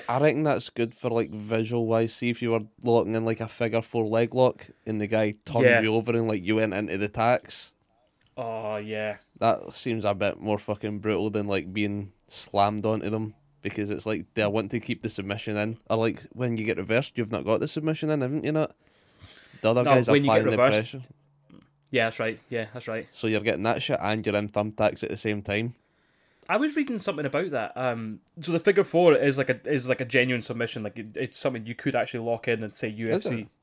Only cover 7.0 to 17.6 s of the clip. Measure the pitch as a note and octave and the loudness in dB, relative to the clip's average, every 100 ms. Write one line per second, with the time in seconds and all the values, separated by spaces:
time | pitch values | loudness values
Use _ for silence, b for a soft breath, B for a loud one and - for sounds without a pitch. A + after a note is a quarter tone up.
7 | G#2 A#2 A2+ B2+ - - - _ _ _ | -2 2 2 2 0 -12 -14 _ _ _
8 | _ _ _ - A#2 A2 A2 G#2+ G#2+ G#2+ | _ _ _ -10 -8 -6 -4 -4 -6 -4
9 | G#2+ G2+ _ - A2+ - G1+ - - A2+ | -4 -6 _ -2 0 0 -4 -8 -4 -2
10 | G2+ F#2+ G2+ G1+ G#2+ G#2 - G#2 G#2+ G#2 | 0 0 -2 -2 -2 -2 -2 -6 -6 -4
11 | G#2+ F#2 G#2+ G#2+ G2+ G2 F2 G2+ G#2 G2+ | -2 0 0 -2 0 -2 -2 -2 -2 -2
12 | G2+ - _ - - G2+ G2+ G#2 G#2+ A2 | -8 -14 _ -14 -2 2 4 2 -2 -2
13 | G#2 A2 G#2+ - _ _ G#2 G#2+ G#2 - | -2 -4 -4 -10 _ _ -8 -4 -4 -4
14 | A2 G#2 - - G#2 A2 G2+ A#2 - - | -4 -6 -4 0 2 0 -2 -4 -4 -6
15 | A2 - G2 G#2 A2 G#2 A2 A2+ - A2+ | -6 -6 -6 -6 -4 -2 -2 -4 -2 0
16 | A2+ - - - B2 A2 G#2+ A2 G2 A#2 | 2 -2 -10 -6 -2 -2 -2 -2 0 0
17 | - - G#2+ G#2 E2 A2+ | 0 -4 -4 -2 0 0